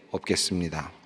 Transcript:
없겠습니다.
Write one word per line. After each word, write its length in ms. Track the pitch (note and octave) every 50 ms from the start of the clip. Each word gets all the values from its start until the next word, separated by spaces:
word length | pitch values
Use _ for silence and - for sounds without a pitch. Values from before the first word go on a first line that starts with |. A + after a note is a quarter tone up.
| - -
없겠습니다. 800 | - F#2+ - - F#2+ - - - G2 F2+ F2 E2 D#2+ D#2 D2+ - - - -